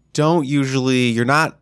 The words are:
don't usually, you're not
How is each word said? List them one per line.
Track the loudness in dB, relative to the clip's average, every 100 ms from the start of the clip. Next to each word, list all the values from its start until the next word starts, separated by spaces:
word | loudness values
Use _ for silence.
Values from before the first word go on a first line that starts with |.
| _
don't | -2 0 0 0
usually, | -2 -2 -2 0 0 0
you're | 0 0
not | 0 0 -6